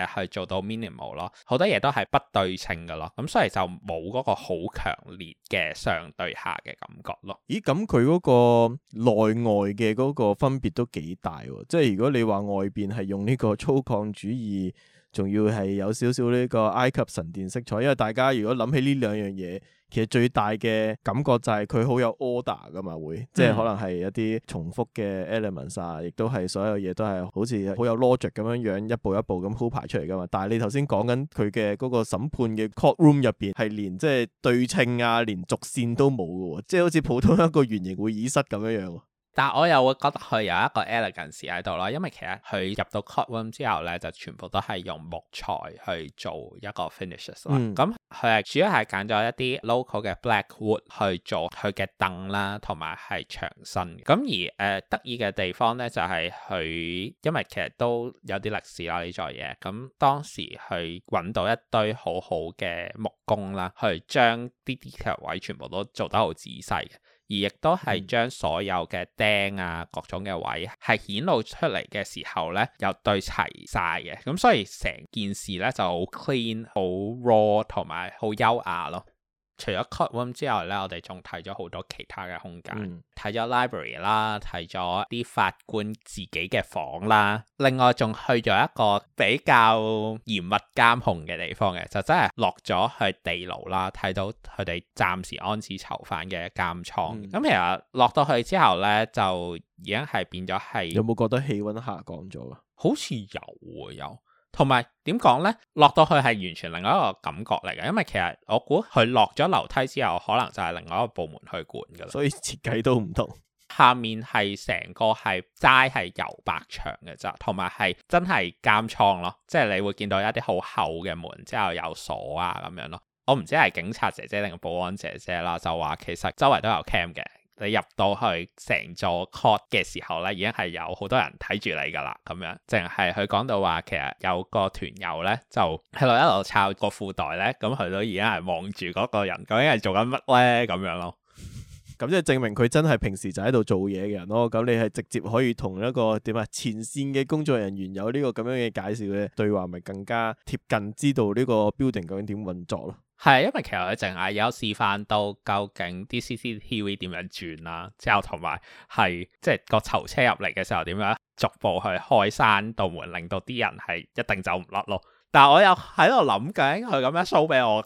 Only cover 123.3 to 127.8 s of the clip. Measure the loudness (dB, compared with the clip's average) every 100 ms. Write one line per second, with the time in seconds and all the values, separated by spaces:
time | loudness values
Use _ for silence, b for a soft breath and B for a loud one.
123.3 | 2 2 4 4 2 -8 -2 -2 -4 -6
124.3 | -4 -4 -6 -6 -4 -4 -6 -10 -12 -6
125.3 | -4 -4 -4 -4 -2 -2 -4 -8 -6 -6
126.3 | 2 4 4 2 -2 0 -2 -2 -8 -14
127.3 | _ _ -8 -2 -2